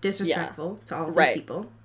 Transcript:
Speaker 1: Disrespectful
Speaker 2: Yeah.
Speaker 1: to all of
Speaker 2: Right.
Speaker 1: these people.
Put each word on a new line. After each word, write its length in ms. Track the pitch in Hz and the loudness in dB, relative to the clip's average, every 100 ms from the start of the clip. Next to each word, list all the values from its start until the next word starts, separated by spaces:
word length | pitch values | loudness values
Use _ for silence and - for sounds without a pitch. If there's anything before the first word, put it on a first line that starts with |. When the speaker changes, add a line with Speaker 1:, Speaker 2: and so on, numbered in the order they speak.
Speaker 1:
Disrespectful 760 | 196 196 175 170 165 - 165 214 | -2 0 2 0 -2 -6 -8 -8
Speaker 2:
Yeah. 60 | - | -8
Speaker 1:
to 80 | 156 | -6
all 100 | 160 | 0
of 60 | 165 | 4
Speaker 2:
Right. 120 | 139 | 4
Speaker 1:
these 80 | 104 | 4
people. 280 | - 151 226 - | -4 -8 -10 -14